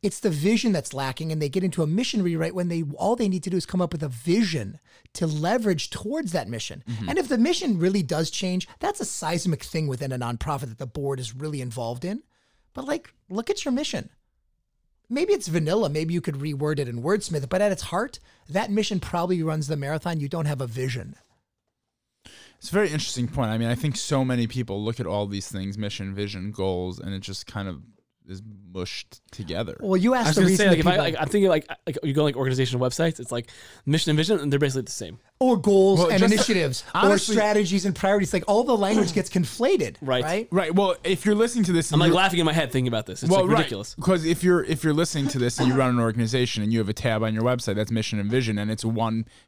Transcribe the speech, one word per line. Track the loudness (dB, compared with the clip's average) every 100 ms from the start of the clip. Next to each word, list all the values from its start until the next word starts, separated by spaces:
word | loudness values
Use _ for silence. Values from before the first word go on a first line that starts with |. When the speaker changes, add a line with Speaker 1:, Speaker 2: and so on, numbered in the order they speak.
Speaker 1:
It's | -4 -2
the | -2
vision | 0 2 2 2
that's | 0 -2
lacking, | -6 -6 -6 -6
and | -2
they | -2
get | 0
into | -2 0
a | 0
mission | 0 0 0
rewrite | 0 0 -2 -2
when | -2
they, | -2 -4 -2
all | 0 2
they | 0
need | 0
to | -2
do | -4
is | -2
come | -2
up | -2
with | -2
a | -6
vision | -6 0 2 2 0 -6 -12 _ _ -18
to | -4 -2
leverage | 0 0 0 2 0 -2
towards | -8 -6 -4 -2
that | -4 -4
mission. | -8 -8 -12 -10
Speaker 2:
Mm-hmm. | -8 -4
Speaker 1:
And | -2
if | 0
the | 2
mission | 2 2 0 2
really | 2 2
does | 0 -2 -2
change, | -2 -2 -2 -4 -6
that's | -6 -4
a | -6
seismic | -6 -4 -2 0 -2
thing | -4 -4 -2
within | -4 -4
a | -4
nonprofit | -4 -4 -4 -4 -6
that | -10
the | -10
board | -6 -4 -4
is | -6 -8
really | -8 -6
involved | -6 -6 -6 -4 -6
in. | -6 _ _ _ _ _
But, | -12 -4
like, | -4 -6 _ _
look | -6 -4
at | -4 -2
your |
mission. | -2 -2 -6 -8 _ _ _ _ _ _ _ _ _ _
Maybe | -2 2
it's | 2 2
vanilla. | 0 2 2 2
Maybe | 0 0
you | -2
could | -2 -4
reword | -4 -2 -2 -2
it | -2
and | -4
wordsmith | 0 -2 0 -4
it. | -2
But | 0
at | 2
its | 0
heart, | -4 -4 -4 -8 -20 _ _
that | -4 0
mission | 0 0 -2
probably | -2 -2 0 0
runs | 0 -2 -2
the | -4
marathon. | -2 -4 -4 -4
You | -4
don't | -2 -2
have | -2
a | -4
vision. | -4 -4 -4 -10 -16 _ _ _ _ _ _ _ _ _ _ -20 -20 -20 _
Speaker 2:
It's | -4
a |
very | 0 0
interesting | 0 -4 -4 -4
point. | -2 -2
I | 0
mean, | 0
I | 0
think | -2 -4
so | -2 0
many | 0 0 -2
people | -4 -4 -4
look | -4 -4
at | -4
all | -2 -4
these | -6 -8
things, | -8 -8 -6
mission, | -8 -6 -8 -6
vision, | -6 -6 -8
goals, | -4 -2 -2 -4 -8
and | -8
it | -8
just | -8 -12 -10
kind | -8 -8
of | -10 -16 _ _ _ -18
is | -16 -16 -20 -14
mushed | -8 -8 -8 -14 -20 _
together. | -14 -8 -6 -6 -6
Speaker 1:
Well, | 0 2
you | 4 2
asked | 2
Speaker 3:
I |
was | 4
Speaker 1:
the |
Speaker 3:
gonna | 4 6
say, |
Speaker 1:
reason | 6
Speaker 3:
like, | 6
Speaker 1:
that |
Speaker 3:
if | 4
I, |
Speaker 1:
people | 2 0
Speaker 3:
like, | 0
I'm | 0
thinking, | 2 4
like, | 2 0 -10 -8
like, | -4
you | -2
go, | 2
like, | 2 2
organizational | -2 0 0 0 -2
websites, | 0 -2 -2
it's | -6
like | -6 -6 -16 -20 -10 0
mission | 0 2
and | 2
vision, | 4 2
and | 2
they're | 2
basically | 2 0
the | -6
same. | -8 -10 -14 _ _
Speaker 1:
Or | 4 4
goals | 6 6 8 6
Speaker 2:
Well, | 4
Speaker 1:
and | 6
Speaker 2:
just | 6
Speaker 1:
initiatives, | 6 4 2 0 -2 -4
Speaker 2:
honestly | 2 4 4 2 2
Speaker 1:
or |
strategies | 4 2 2 0 0
and | 0
priorities. | 2 2 2
Like, | -2 2
all | 2
the | 4 2
language | 4 2 2
gets | 0 0
conflated, | 0 -2 0 2 2 0 -6
Speaker 3:
Right. | -2 0
Speaker 1:
right? | 0 -2 0
Speaker 2:
Right. | -2 2
Well, | 2 2 0
if | 0 0 2
you're | 2
listening | 2 2 2
to |
this, | 2 4
Speaker 3:
I'm, | 4
Speaker 2:
and |
Speaker 3:
like, | 6
Speaker 2:
you're | 6
Speaker 3:
laughing | 4 4
in | 2
my |
head | 2 0
thinking | 0 0
about | -2 -4
this. | -4
It's, | 2
Speaker 2:
Well, | 4
Speaker 3:
like, | 6
Speaker 2:
right. | 4
Speaker 3:
ridiculous. | 2 -4 -10 -4
Speaker 2:
'Cause | 2 2 2
if | 2
you're, | 4 4
if | 2 0
you're | 2
listening | 2 2 0 -2
to | 0
this | 0 2
and | 2
you | 4
run | 4
an | 2
organization | 2 2 0 2 0 0
and | 0
you | 2
have | 0
a |
tab | 0 0 0
on | 0
your | 2
website, | 2 0 0 -2
that's | 0
mission | 0 -2 -2
and | 0
vision, | 0 0 -2
and | -2
it's | -2 -2
one | 0 0 -2 -4 -12